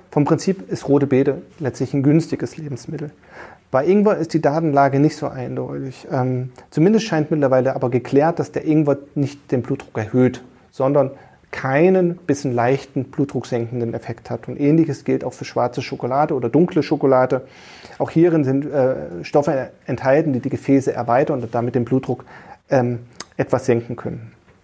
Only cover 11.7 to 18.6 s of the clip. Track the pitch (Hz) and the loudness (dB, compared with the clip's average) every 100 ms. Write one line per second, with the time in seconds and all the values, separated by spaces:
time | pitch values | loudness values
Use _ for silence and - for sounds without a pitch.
11.7 | 139 180 185 175 170 - 139 139 120 120 | 2 4 4 2 -2 -4 -2 -2 0 2
12.7 | 135 - 139 120 - 139 135 - 123 113 | 0 -2 -8 -6 -4 -4 -4 -4 -4 -4
13.7 | 123 117 113 - 117 - 120 - 127 143 | -6 -6 -6 -10 -12 -10 -10 -10 -2 4
14.7 | 160 160 135 - 131 135 - 135 - 120 | 4 2 -2 -4 -2 -4 -10 -6 -2 -2
15.7 | 135 123 135 123 135 151 143 123 139 180 | -2 -8 -8 -2 0 0 0 0 2 2
16.7 | 160 143 147 143 127 127 131 - - - | 0 0 0 4 4 4 0 -4 -18 -20
17.7 | - - - 135 160 175 165 131 139 | -20 -18 -8 -2 2 4 4 0 -2